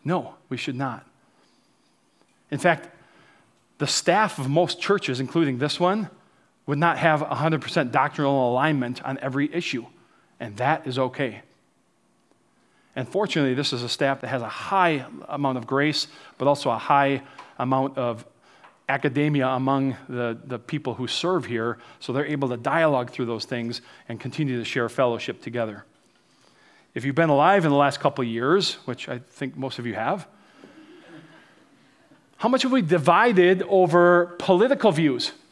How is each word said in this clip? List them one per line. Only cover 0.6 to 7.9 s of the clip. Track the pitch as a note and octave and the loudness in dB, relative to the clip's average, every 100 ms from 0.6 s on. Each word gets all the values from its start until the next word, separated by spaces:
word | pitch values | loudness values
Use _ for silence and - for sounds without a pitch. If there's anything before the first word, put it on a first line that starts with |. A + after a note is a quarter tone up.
| - B2+ | -6 -6
not. | C3+ A2 - _ _ _ _ _ _ _ _ _ _ _ _ _ _ | -6 -8 -16 _ _ _ _ _ _ _ _ _ _ _ _ _ _
In | C#3+ | 0
fact, | F3+ D#3+ - - _ _ _ _ _ _ _ _ | 2 0 -4 -20 _ _ _ _ _ _ _ _
the | C#3+ | -4
staff | - - F#3 G#3+ - | 0 2 2 0 -2
of | C3 | 0
most | D3+ F3 - | 0 0 -2
churches, | - G3+ - B2+ | -2 0 0 -6
including | B2+ E3+ D3 B2 | -2 0 0 0
this | C#3+ - | -4 0
one, | F3 G#3 G3 - _ _ _ _ - | 0 0 -4 -10 _ _ _ _ -4
would | C#3+ | 0
not | E3+ C#3+ | 0 2
have | D#3+ D3+ | 2 2
a | D3+ B2 | 0 -2
hundred | D#3 D#3+ | 0 0
percent | - E3+ B2+ | -2 -2 0